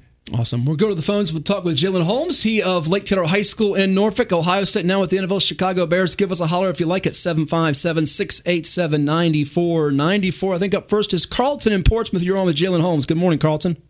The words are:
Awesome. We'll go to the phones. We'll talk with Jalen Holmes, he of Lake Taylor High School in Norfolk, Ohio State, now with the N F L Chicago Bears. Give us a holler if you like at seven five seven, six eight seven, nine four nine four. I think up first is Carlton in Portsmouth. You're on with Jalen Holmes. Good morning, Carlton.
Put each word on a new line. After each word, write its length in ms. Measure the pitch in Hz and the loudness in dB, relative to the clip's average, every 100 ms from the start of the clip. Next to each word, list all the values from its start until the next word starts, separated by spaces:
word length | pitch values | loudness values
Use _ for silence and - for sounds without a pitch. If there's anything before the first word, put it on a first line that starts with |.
| - _ - | -12 _ -8
Awesome. 320 | 120 117 123 | -4 -4 -2
We'll 120 | 131 151 | -2 0
go 120 | 214 | 0
to 60 | |
the 80 | 175 | -2
phones. 300 | 151 208 196 | -2 -2 -2
We'll 100 | 160 | -4
talk 220 | 143 202 | -4 -2
with 120 | 175 143 | -2 0
Jalen 280 | 190 185 | 0 0
Holmes, 400 | 170 240 349 277 | 0 0 -2 -2
he 180 | 220 214 | 0 0
of 240 | 180 180 156 | 0 0 0
Lake 180 | 202 | -2
Taylor 200 | 202 196 | 0 0
High 160 | 160 196 | 0 2
School 340 | 202 - 208 | 0 0 0
in 200 | 196 196 | 2 2
Norfolk, 380 | 190 214 214 233 | 2 2 0 0
Ohio 300 | 175 170 190 | 0 2 0
State, 220 | 190 214 | 0 0
now 160 | 175 196 | 0 0
with 100 | 185 | 0
the 80 | 185 | 0
N 60 | |
F 60 | 185 | 0
L 80 | 196 | -2
Chicago 460 | - 160 185 185 165 | -2 -2 -2 0 0
Bears. 280 | 175 180 | 0 0
Give 160 | - 196 | 0 0
us 100 | 185 | 0
a 60 | 160 | 0
holler 240 | 180 190 | 0 0
if 80 | 170 | -2
you 80 | 165 | -2
like 180 | 185 | 0
at 120 | - - | 0 0
seven 300 | 180 160 156 | 0 -2 0
five 280 | 165 160 | 0 0
seven, 320 | 139 175 160 156 | 0 0 0 0
six 340 | - 196 - 175 | 0 0 -2 0
eight 180 | 175 | 0
seven, 400 | 156 - 165 151 | 0 0 0 0
nine 400 | 143 160 170 151 | 2 2 2 0
four 460 | 143 175 175 165 147 | 0 0 0 2 0
nine 400 | 139 156 202 185 | 2 2 2 0
four. 240 | - 190 | -2 -2
I 40 | 175 | -2
think 140 | 196 | 0
up 160 | 196 - | -2 0
first 240 | 208 202 | 0 0
is 120 | 175 - | 0 0
Carlton 460 | - 262 277 226 | 0 0 0 0
in 100 | 202 | 2
Portsmouth. 400 | 151 226 220 185 | 2 2 0 -2
You're 140 | 180 196 | 0 0
on 80 | 185 | 0
with 80 | |
Jalen 260 | 147 190 175 | 0 0 2
Holmes. 260 | 175 156 131 | 2 0 0
Good 100 | 165 | 2
morning, 240 | 180 147 | 2 2
Carlton. 360 | 156 156 180 160 | 0 0 -2 -4